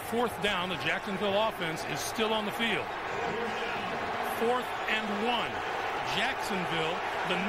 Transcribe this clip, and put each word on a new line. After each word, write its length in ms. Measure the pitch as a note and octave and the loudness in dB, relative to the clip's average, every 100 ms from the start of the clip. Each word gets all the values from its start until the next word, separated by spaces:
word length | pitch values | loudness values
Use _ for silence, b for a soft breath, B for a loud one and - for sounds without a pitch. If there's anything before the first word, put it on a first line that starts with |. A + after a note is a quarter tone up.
| - | -2
fourth 180 | A#3 A#3+ - | 0 0 2
down, 260 | G#3 F#3+ F#3 | 0 2 0
the 80 | E3+ D3+ | 0 0
Jacksonville 480 | F3+ G#3+ F#3+ G#3 | 0 0 0 2
offense 500 | G3 A3 G#3 E3+ D#3+ - | 4 2 2 -2 -2 -2
is 80 | D3 | -2
still 320 | - - A3 | -2 0 2
on 140 | A3 G#3 | 2 0
the 60 | |
field. 320 | - A#3 F3 A2+ - - - - A3 A#3 - - - - - - - - - | 0 0 0 -2 -4 -4 -2 -2 0 -2 -2 -2 -2 -2 -2 -2 -2 -2 2
Fourth 320 | A3+ B3 A#3 - - | 2 2 0 -2 0
and 200 | A3 A3 G3+ A3+ | 0 0 0 0
one. 240 | A#3+ D#3 A2 - - - - - | 0 0 -2 -2 -2 -2 -2 0
Jacksonville, 800 | E3 A#3 C4+ - F#3+ D#3+ D#3+ D#3+ F3+ - - - | 0 0 0 0 0 0 0 0 0 -2 0 0
the 160 | F3+ | 2